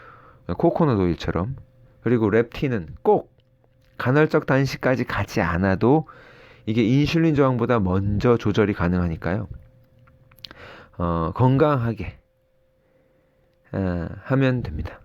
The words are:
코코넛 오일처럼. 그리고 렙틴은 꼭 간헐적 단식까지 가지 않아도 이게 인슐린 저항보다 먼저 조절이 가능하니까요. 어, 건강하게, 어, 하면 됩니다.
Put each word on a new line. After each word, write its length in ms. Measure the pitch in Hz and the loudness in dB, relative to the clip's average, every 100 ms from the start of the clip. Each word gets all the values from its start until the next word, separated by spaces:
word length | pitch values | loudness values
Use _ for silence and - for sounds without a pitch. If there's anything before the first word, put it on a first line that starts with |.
| - - - - - 85 | -20 -20 -20 -18 -10 0
코코넛 420 | 170 165 156 107 | 0 2 2 2
오일처럼. 580 | 92 80 - 82 101 135 - _ - _ | 0 0 -4 -4 -4 -8 -16 _ -20 _
그리고 280 | 113 120 107 | -2 0 2
렙틴은 680 | 110 117 - 143 117 80 - | 2 0 -4 -4 -4 -8 -4
꼭 320 | 208 208 - _ _ _ _ _ _ - | 0 0 0 _ _ _ _ _ _ -6
간헐적 480 | 120 139 156 151 - | 0 2 2 0 0
단식까지 580 | 135 135 - 135 127 | 0 0 -2 -2 0
가지 360 | 123 - 104 - | -2 -4 -4 -2
않아도 680 | 85 85 95 92 117 156 - - - - - - - | -2 0 0 2 4 2 0 -16 -20 -20 -20 -14 -4
이게 160 | 110 | 0
인슐린 520 | 110 135 147 165 165 | 2 4 2 2 2
저항보다 460 | 147 135 123 117 120 | 4 2 2 0 0
먼저 560 | 92 92 101 101 123 117 | 2 0 0 0 2 2
조절이 360 | 110 101 101 | 2 2 2
가능하니까요. 760 | 101 87 90 87 80 82 101 101 - - _ _ _ _ _ _ _ - - - - - - | 2 0 0 -2 -2 -4 -4 -6 -14 -20 _ _ _ _ _ _ _ -20 -20 -20 -20 -16 -6
어, 340 | 87 85 82 | -2 -2 -2
건강하게, 840 | - 127 139 151 139 117 107 90 - _ _ _ _ _ _ _ _ _ _ _ _ _ _ - | 0 2 4 2 2 -2 -4 -10 -14 _ _ _ _ _ _ _ _ _ _ _ _ _ _ -10
어, 360 | 98 92 87 82 95 | -4 -2 -4 -6 -10
하면 380 | - 131 135 127 | -4 0 0 -2
됩니다. 380 | - - - - | -6 -8 -10 -12